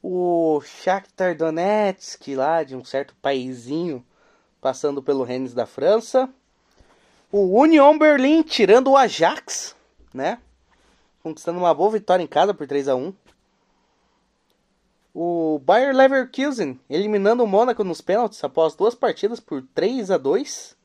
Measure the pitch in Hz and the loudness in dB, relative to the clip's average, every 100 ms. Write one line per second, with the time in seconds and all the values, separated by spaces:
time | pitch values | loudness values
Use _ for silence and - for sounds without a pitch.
0 | 190 180 175 170 165 147 143 - 185 196 | -6 -4 0 0 0 -2 -4 -8 -4 -4
1 | - - 185 160 160 160 185 214 208 185 | -6 -4 -4 -2 -4 -2 0 0 0 -4
2 | - - - 135 139 165 139 131 123 135 | -16 -18 -10 -4 0 -2 -4 -12 -8 -8
3 | 139 _ 139 139 127 127 120 156 175 131 | -8 _ -4 -4 -6 -12 -8 -6 -6 -8
4 | _ _ _ _ _ _ 135 131 147 139 | _ _ _ _ _ _ -6 -4 -6 -4
5 | 135 135 123 127 131 120 113 - 151 220 | -4 -4 -4 -6 -6 -6 -8 -2 0 0
6 | 233 262 262 _ _ _ _ _ _ _ | 0 -2 -2 _ _ _ _ _ _ _
7 | _ _ _ 202 190 208 311 311 277 302 | _ _ _ -2 2 4 4 6 6 6
8 | 302 285 269 320 311 - 190 233 262 269 | 4 4 4 2 0 0 4 4 6 4
9 | 240 - 165 311 - - - _ _ _ | 2 2 0 0 -12 -14 -14 _ _ _
10 | _ 127 147 240 _ _ _ _ _ _ | _ -6 -6 -6 _ _ _ _ _ _
11 | _ _ 165 151 - 175 175 147 196 220 | _ _ -14 -10 -10 -2 0 2 2 0
12 | 196 185 156 - 196 185 139 143 139 127 | 0 0 0 0 0 -2 -4 -4 -2 -2
13 | 156 190 _ _ _ _ _ _ _ _ | -4 -12 _ _ _ _ _ _ _ _
14 | _ _ _ _ _ _ _ _ _ _ | _ _ _ _ _ _ _ _ _ _
15 | _ 175 170 170 160 151 135 214 277 262 | _ -8 -6 -2 -2 -2 2 2 2 4
16 | 262 269 262 - 285 247 151 123 _ 151 | 4 4 -4 -4 -4 -4 -6 -8 _ -6
17 | 208 208 202 247 226 196 247 233 190 160 | -2 0 2 2 2 2 2 -2 -4 -6
18 | - 202 226 - 143 - 160 - 208 240 | -2 0 -2 -6 -6 0 0 0 -2 0
19 | 233 - 202 233 _ 143 131 - 185 262 | -4 -2 -6 -6 _ -12 -8 -4 -4 -4
20 | 190 180 135 196 285 - - _ | -4 -2 0 -2 -4 -14 -18 _